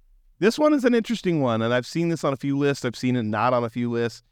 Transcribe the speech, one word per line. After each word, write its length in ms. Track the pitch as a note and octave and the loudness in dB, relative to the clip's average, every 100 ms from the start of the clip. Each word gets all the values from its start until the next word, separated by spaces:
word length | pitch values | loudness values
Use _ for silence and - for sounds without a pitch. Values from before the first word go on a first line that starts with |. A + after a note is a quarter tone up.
| _ _ _ - | _ _ _ 0
This 180 | F#3 C4 | 0 4
one 160 | D4+ | 2
is 120 | D4 B3 | 4 4
an 100 | A#3+ | 2
interesting 460 | A3 A#3 F#3 E3 | 0 -4 0 0
one, 200 | B2+ A2+ | 2 0
and 100 | A2+ | 2
I've 140 | B2 A#2+ | 0 0
seen 240 | E3 E3+ | -2 -2
this 140 | D#3+ | 0
on 100 | D#3 | -2
a 20 | C3+ | -2
few 220 | C#3 C#3 | -2 0
lists. 260 | C#3+ C#3 | 0 0
I've 120 | B2+ - | -4 -2
seen 200 | B2+ B2 | -2 0
it 60 | |
not 320 | G#2+ G#2+ A#2+ | -2 0 0
on 100 | B2+ | 0
a 60 | A#2 | -2
few 220 | A#2+ A#2+ | -4 -4
lists. 320 | A#2 A#2 - _ | -2 -2 -6 _